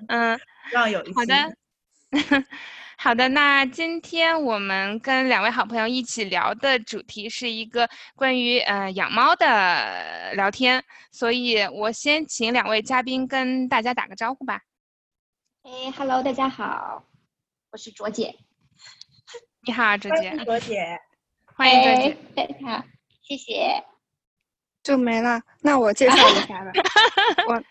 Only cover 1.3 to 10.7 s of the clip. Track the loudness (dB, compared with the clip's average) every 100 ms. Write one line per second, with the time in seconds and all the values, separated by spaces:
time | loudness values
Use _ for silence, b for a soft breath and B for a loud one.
1.3 | 2 0 -6 _ _ _ _ _ -2 2
2.3 | 2 0 B B B B B 0 2 4
3.3 | 4 4 4 2 -2 -6 -6 -6 0 2
4.3 | 2 0 -2 -2 -2 -2 -4 -2 0 2
5.3 | 2 2 0 -2 -2 -2 -4 -6 -6 -4
6.3 | -2 -2 -2 0 0 -2 -12 -12 -12 -12
7.3 | -8 -8 -8 -6 -2 -2 B B -4 0
8.3 | 0 2 0 0 -2 -2 -4 -2 2 2
9.3 | 4 4 4 4 2 -2 -6 -10 -10 -8
10.3 | -2 -2 0 0